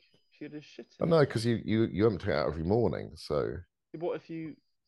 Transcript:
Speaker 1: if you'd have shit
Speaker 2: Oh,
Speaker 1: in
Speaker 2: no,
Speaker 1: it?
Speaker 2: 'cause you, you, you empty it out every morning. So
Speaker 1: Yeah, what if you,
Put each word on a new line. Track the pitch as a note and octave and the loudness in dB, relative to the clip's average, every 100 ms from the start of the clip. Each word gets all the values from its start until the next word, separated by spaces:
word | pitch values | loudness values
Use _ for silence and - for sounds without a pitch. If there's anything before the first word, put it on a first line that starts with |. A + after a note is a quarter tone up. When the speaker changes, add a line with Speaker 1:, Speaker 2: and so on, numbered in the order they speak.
| _ _ _ | _ _ _
Speaker 1:
if | - | -16
you'd | D3 | -14
have | D3+ | -14
shit | - - - - | -16 -20 -16 -4
Speaker 2:
Oh, | |
Speaker 1:
in | E3 | 2
Speaker 2:
no, | E3 | 4
Speaker 1:
it? | |
Speaker 2:
'cause | C#3 A2+ | 4 2
you, | A2+ A2+ | 0 0
you, | - A2 | 2 2
you | A2+ E2+ A2+ | 2 4 4
empty | F2+ G2 | 2 0
it | |
out | D2 C2 | 0 0
every | D#2 | -2
morning. | E2 A#2 G2+ G1+ G#1 | 0 2 2 -2 -8
So | - - D2 A1+ D#2 - _ _ | -12 -4 -2 -2 -6 -14 _ _
Speaker 1:
Yeah, | D#3+ | -8
what | E3+ | -6
if | D#3 - | -6 -8
you, | E3 D#3+ - _ _ | -12 -12 -14 _ _